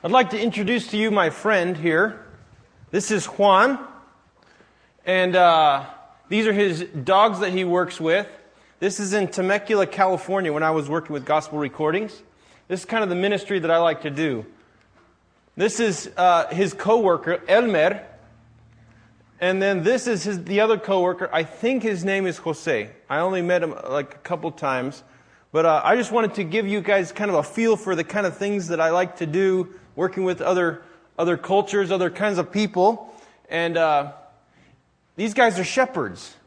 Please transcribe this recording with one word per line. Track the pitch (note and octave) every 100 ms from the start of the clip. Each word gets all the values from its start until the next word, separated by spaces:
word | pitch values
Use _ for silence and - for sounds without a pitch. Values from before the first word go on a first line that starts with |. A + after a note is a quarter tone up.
I'd | E3+
like | B3+ G3+
to | G#3+
introduce | A3+ G#3 G3+ A#3+ -
to | G#3
you | A3
my | G#3 E3
friend | - G#3 G3+ F3 E3
here. | E3+ D#3+ G#3+ - - - - - _ _ -
This | F#3 -
is | G#3+ -
Juan, | - G3+ F#3+ A#3+ C4 - - - _ _ _ _ _ _ _ _ _ F3
and, | F#3 F#3 F3+
uh, | F3 E3 D3+ C#3 C3+ - - _ _
these | G#3 A3
are |
his | G3+ G3+ D#3+ F3 D3+
dogs | B2+ F#3+ A3 F#3
that | G3
he | F#3 F3+
works | F3+ F3 -
with. | D#3+ F3+ G3+ - - _ _ _
This | F#3+ G3
is | G3
in | G#3 F#3+
Temecula, | - F#3 G3+ G3+ G#3+ F#3+
California, | G3 F#3+ F3+ - F#3+ F3
when | D3+
I | D#3+
was | D#3+ C#3+
working | D#3+ D#3
with | D3 C3
Gospel | D3+ D3+ D3+
Recordings. | C#3+ - D3+ F3 G#3+ - - _ _ _ _
This | F3+
is | -
kind | A3+
of | G3+
the | F3
ministry | G3 G3+ G3+ G3
that | D#3+
I | E3
like | E3+ D3+
to | D3+
do. | C#3+ D#3+ A#2+ G#2 - _ _ _ _ _ _ _ _ _ -
This | G#3 -
is, | A3+ E3 - -
uh, | F3+ E3+ -
his | E3+ G3
coworker, | - G3 A#3 G3 E3 D#3+ F3 -
Elmer, | G3+ A#3+ F3 E3 G#3+ - - - _ _ _ _ _ _ _ _ _ _ _
and | F3+ F#3+
then | G3 F#3+
this | E3+ B3+ A#3+
is | G3+
his, | G3 F#3+ E3+
the | G3+
other | A3 A3
coworker. | - G3 F3+ F3+ F#3
I | D#3+
think | D#3+ - A3+ C4
his | A3 F#3+ F#3+
name | G3 F#3+
is | D#3
Jose. | E3 D3+ - A#2+ G#2 - _
I | C#3+
only | F3+ F#3+
met | F3 F3+
him, | E3 - -
like, | C#3 C#3 -
a |
couple | - E3+ D#3+
times. | - C#3+ C3 B2+ - - _ _ _ _
But, | D#3 E3
uh, | D#3
I | - A#3+
just | A3
wanted | G#3+ A3 -
to | E3
give | G#3 G3
you | G#3
guys | F3+ G3 F3
kind | - G#3
of | E3+
a |
feel | - - A3+ G#3+
for | G3 E3+
the | E3
kind | G#3 F#3+
of | -
things | G3+ G3+ E3
that | E3
I | D#3+
like | F3 F#3 -
to | D#3+
do, | E3 F#3+ F#3 F3+ - - -
working | F3+ F#3+
with | F#3 F3+
other, | - F#3 E3+ E3 - - _ -
other | F3 E3+
cultures, | - G3 G3+ G3+ F#3
other | F#3 F3+
kinds | F3 G#3 F3+
of | D#3+
people. | G3+ G#3+ F#3+ F#3+ A3+ - - - _ -
And, | E3 E3+ E3
uh, | D#3+ D3 C#3+ - - _ _ _ _ _ _ _ _ -
these | A3
guys | G#3 A#3 F#3
are | F3
shepherds. | - B3+ F3+ A2 F2 - -